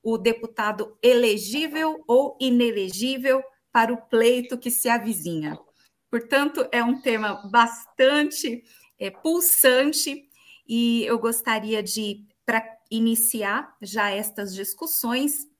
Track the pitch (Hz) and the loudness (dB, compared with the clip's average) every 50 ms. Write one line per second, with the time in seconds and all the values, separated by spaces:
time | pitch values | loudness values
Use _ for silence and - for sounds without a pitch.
0 | _ 220 226 220 180 233 226 226 - 226 - - 214 208 208 - 214 - - _ | _ -2 -4 0 0 0 0 0 -6 -12 -6 -4 -4 -4 -2 -4 -8 -10 -10 _
1 | - 240 254 240 240 226 208 208 - 196 220 294 311 311 294 311 320 320 311 311 | 4 6 6 6 6 4 2 0 -2 -4 -4 -4 -4 -4 -4 -2 -2 -2 -2 -4
2 | - - 233 254 285 277 - - 262 262 247 240 240 233 214 202 196 185 180 185 | -2 4 4 4 4 2 -2 -2 0 2 4 4 4 2 2 -2 -4 -6 -6 -4
3 | 226 254 269 262 247 269 262 269 262 - _ _ _ _ _ 240 226 226 247 233 | -4 -4 -4 -2 0 2 2 2 0 -6 _ _ _ _ _ 2 2 2 0 -6
4 | - _ - 226 226 233 247 254 247 247 262 247 - 247 240 - - 247 233 240 | -6 _ 2 4 4 4 4 2 0 -6 -8 -8 -6 -4 -4 -2 0 0 0 0
5 | 208 220 220 175 - 180 165 160 151 151 151 156 - _ _ _ _ _ _ _ | 0 -4 -6 -6 -6 -6 -6 -4 -6 -6 -10 -10 -16 _ _ _ _ _ _ _
6 | _ _ - 233 233 - - 269 285 294 - 330 262 - - 240 233 240 254 262 | _ _ -6 -6 -4 2 2 2 2 2 0 -2 -4 0 0 0 0 0 -2 -2
7 | - 269 226 220 214 208 196 - - 196 196 240 233 233 233 - - _ _ - | 0 -2 -2 0 -2 -4 -6 -6 -10 0 4 4 4 4 2 -10 -16 _ _ 4
8 | 262 262 285 294 294 294 294 - - 277 226 233 _ _ _ - _ _ _ _ | 4 4 4 4 0 0 -2 -6 -6 -6 -6 -8 _ _ _ -20 _ _ _ _
9 | 208 196 190 - _ 220 226 254 - - - - - 262 254 254 269 294 302 - | -10 -10 -10 -6 _ -2 0 2 2 2 2 4 4 4 6 4 2 2 0 -2
10 | - 302 277 285 - _ _ _ _ _ - _ _ _ 226 233 240 233 233 233 | -4 -4 -6 -10 -14 _ _ _ _ _ -20 _ _ _ -2 0 2 2 2 0
11 | 214 - 233 226 - 233 233 226 - 247 226 220 214 214 220 214 208 - - 220 | 0 0 -2 -2 0 -2 -2 -2 -2 -2 -4 -4 -2 -4 -4 -4 -4 -4 -6 -6
12 | 214 208 202 202 - _ _ _ _ - 233 226 - - - _ _ _ 214 226 | -6 -6 -8 -10 -14 _ _ _ _ -2 -2 -2 -2 -4 -18 _ _ _ -2 0
13 | 226 226 226 226 - - - 226 208 196 208 254 294 - _ _ 208 190 190 220 | 2 2 2 2 0 0 -2 -2 -4 -2 -4 -4 -6 -8 _ _ -16 -8 -4 -2
14 | 208 202 196 202 214 214 - - 202 196 185 190 196 - - - 330 311 - - | -2 -2 -2 -4 -6 -8 -8 -8 -8 -8 -8 -8 -8 -8 -8 -8 -6 -4 -4 -2
15 | - 240 240 254 277 294 285 - - _ _ _ | -2 -2 -2 0 0 -2 -2 -4 -8 _ _ _